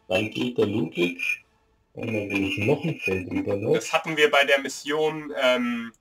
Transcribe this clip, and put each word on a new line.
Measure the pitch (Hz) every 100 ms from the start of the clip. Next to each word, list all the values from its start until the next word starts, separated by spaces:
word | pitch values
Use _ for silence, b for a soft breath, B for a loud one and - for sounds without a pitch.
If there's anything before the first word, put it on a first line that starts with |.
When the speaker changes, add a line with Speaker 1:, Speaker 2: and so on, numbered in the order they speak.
| -
Speaker 1:
Dann | 95 107
geht | - 123 123
der | 104
Ludwig, | 104 - 87 87 87 - - _ _ _ _ _
und | - 113
dann | 107 98
will | 98 95
ich | 101
noch | 110 147
ein | 170 -
Feld | - 92 90
rüberlaufen. | 98 98 101 113
Speaker 2:
Das | 151 -
hatten | 160 165 156
wir | 151
bei | 143 139
der | 139
Mission, | 135 - 143 151 156 156 147 139
ähm, | 131 127 120 120 117 -